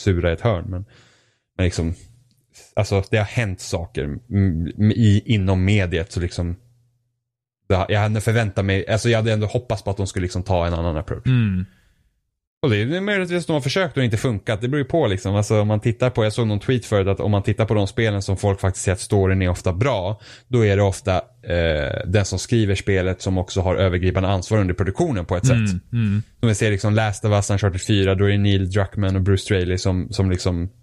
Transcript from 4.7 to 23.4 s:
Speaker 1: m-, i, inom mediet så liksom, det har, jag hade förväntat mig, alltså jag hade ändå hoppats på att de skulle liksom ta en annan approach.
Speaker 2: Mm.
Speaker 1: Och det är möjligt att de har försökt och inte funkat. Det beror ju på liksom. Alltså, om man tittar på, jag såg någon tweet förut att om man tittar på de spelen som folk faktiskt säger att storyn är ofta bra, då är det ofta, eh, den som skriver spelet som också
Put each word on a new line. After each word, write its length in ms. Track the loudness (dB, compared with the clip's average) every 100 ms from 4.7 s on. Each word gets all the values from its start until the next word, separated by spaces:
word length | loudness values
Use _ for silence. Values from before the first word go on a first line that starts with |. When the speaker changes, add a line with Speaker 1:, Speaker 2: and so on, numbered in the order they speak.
| 0
Speaker 1:
m-, 140 | 2
i, 300 | 4 4 4 2
inom 380 | 0 2 2
mediet 480 | 2 2 0 -2 -4
så 80 | -4
liksom, 360 | -6 -4 -6 -6 _ _ _ _ _ _ _ _ _ _ -2
det 60 |
har, 120 | 0 2
jag 120 | 0
hade 200 | 2 0
förväntat 440 | 0 2 0 0
mig, 240 | 0 0 0
alltså 200 | 0 2
jag 100 | 2
hade 140 | 2
ändå 140 | 0 0
hoppats 360 | -2 -4 -4
på 80 | -4
att 60 | -4
de 100 | -4
skulle 160 | -4
liksom 200 | -4 -4
ta 240 | 0 0 0
en 80 |
annan 220 | -2 -2 -4
approach. 300 | -6 -4 0
Speaker 2:
Mm. 380 | 2 2 -2 -6 _ _ _ _ _ _ _ _ _
Speaker 1:
Och 80 | 0
det 60 | 0
är 240 | 0 -2
möjligt 320 | -2 -2 -2
att 140 | -4 -2
de 60 |
har 80 | -2
försökt 360 | 0 -2 -2 0
och 80 |
inte 120 | 0 0
funkat. 440 | -2 -2 -4 -4
Det 80 | -2
beror 100 | -2
ju 60 |
på 220 | 0 0 0
liksom. 300 | 0 0 0
Alltså, 240 | 2 2
om 80 | 2
man 120 | 0
tittar 300 | 0 0 0
på, 140 | 0
jag 80 | 0
såg 140 | 0 -2
någon 140 | -2
tweet 240 | 0 -2 0
förut 220 | 0 2
att 120 | 0
om 100 | 0
man 120 | 0
tittar 220 | 0 0 0
på 80 |
de 120 | 0 0
spelen 360 | 0 -2 0
som 140 | -2 0
folk 240 | 0 0
faktiskt 240 | -2 -2
säger 100 | -2
att 60 | -2
storyn 420 | 0 2 2 2
är 60 | 0
ofta 240 | 0 -2
bra, 480 | 0 0 0 -2 -6 -12 -20 -4
då 160 | 2 2
är 100 | 4
det 60 |
ofta, 320 | 2 0 -2 -2 -4 _
eh, 640 | -4 0 2 0 -2 -4 -2
den 180 | 0
som 140 | 0 -4
skriver 360 | 0 2 2
spelet 480 | 0 0 0 0 -2
som 160 | -2
också 220 | -2